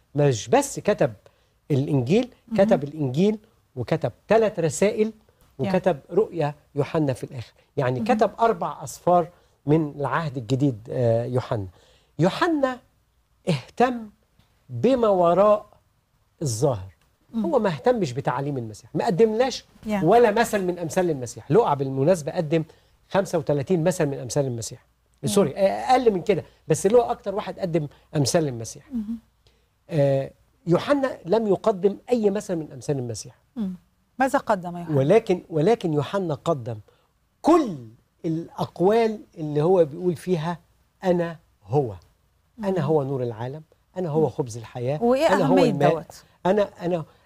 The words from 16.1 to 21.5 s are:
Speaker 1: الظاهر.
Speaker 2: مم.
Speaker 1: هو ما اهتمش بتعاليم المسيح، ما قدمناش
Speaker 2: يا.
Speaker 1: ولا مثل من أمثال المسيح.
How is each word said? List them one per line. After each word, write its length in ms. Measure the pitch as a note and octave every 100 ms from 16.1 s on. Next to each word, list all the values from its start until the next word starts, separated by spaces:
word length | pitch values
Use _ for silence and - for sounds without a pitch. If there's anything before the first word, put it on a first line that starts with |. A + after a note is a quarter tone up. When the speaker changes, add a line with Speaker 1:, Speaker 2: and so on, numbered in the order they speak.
| _ _ -
Speaker 1:
الظاهر. 540 | D3 G#2+ C#3+ G#2+ F#2+ - _ _ _
Speaker 2:
مم. 120 | A3+ D#4+
Speaker 1:
هو 140 | C4+
ما 100 | G#3
اهتمش 420 | D3+ A#3+ B3 D3+
بتعاليم 440 | A#2+ D3 B2+ C#3+ C3+
المسيح، 320 | A2+ G#2 - E3
ما 100 | A#3+
قدمناش 600 | E3+ A3 A3 C4 - - _ A3
Speaker 2:
يا. 160 | G3+
Speaker 1:
ولا 280 | D#3+ A#3 A3+
مثل 320 | G#3+ A#3 G#3
من 160 | F3+ F3
أمثال 300 | E3 F#3 F3+
المسيح. 420 | C#3 A#2+ A2+ -